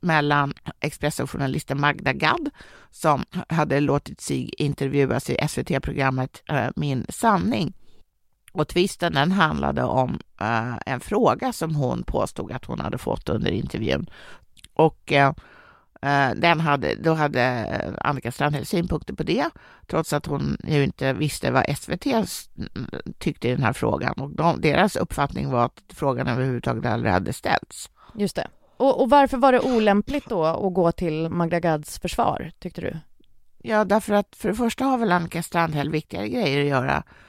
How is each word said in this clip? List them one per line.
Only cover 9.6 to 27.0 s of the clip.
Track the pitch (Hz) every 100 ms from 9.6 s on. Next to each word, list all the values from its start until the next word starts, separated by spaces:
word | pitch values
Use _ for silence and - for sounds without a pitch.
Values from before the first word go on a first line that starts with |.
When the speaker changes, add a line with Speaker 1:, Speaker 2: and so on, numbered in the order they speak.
| - 139
Speaker 1:
om, | 123 131 127 - - -
eh, | 107 113 120 123 -
en | 127
fråga | - - 208 117 262
som | - 160
hon | 151 127 120
påstod | 120 123 - - -
att | -
hon | - -
hade | 73 -
fått | - - -
under | 107 -
intervjun. | 98 - - 104 69 - - - - _ - -
Och, | - 160 - -
eh, | 143 139 - - - - _ _ -
eh, | 139 143 135 -
den | 170 165
hade, | 160 143 71
då | 55 160
hade, | 160 147 127
eh, | 127 123 - - - -
Annika | - 143 117
Strandhäll | - 147 147 -
synpunkter | 190 175 156 -
på | 208
det, | - 214 320 - - - -
trots | 160 160
att | 147 -
hon | 143 143 139
ju | - 147
inte | 135 - 135
visste | 127 151 - -
vad | 127 -
S | 139 -
V | 175
T | 285
s-, | 220 180 - - - - - - - - -
tyckte | - - 117
i |
den | 123
här | 120
frågan. | 127 117 - -
Och | - 139
de, | 151 165 -
deras | 156 143 190 -
uppfattning | - - 143 - 139
var | 127
att | 139 - -
frågan | - 143 127 131
överhuvudtaget | 120 131 120 131 117 123
aldrig | 113